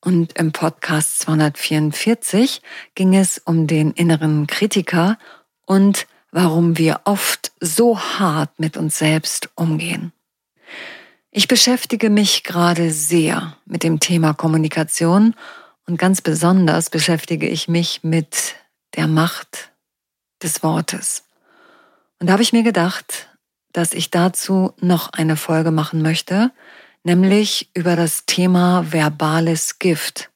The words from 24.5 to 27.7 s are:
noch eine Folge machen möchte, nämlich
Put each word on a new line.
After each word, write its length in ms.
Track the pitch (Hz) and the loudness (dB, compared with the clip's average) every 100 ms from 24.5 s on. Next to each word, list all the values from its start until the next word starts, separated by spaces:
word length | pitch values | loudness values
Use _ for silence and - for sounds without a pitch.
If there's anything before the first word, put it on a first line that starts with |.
| 190 185 - | 0 0 0
noch 320 | 180 175 - | 0 0 -2
eine 240 | - 160 156 | -2 0 0
Folge 360 | - 160 160 | 0 0 2
machen 280 | 160 147 160 | 0 -2 0
möchte, 520 | 156 165 - 185 240 _ - - - _ | 0 -2 -2 0 0 _ -20 -20 -20 _
nämlich 680 | 170 175 190 202 214 - - | 0 2 4 4 2 -4 -8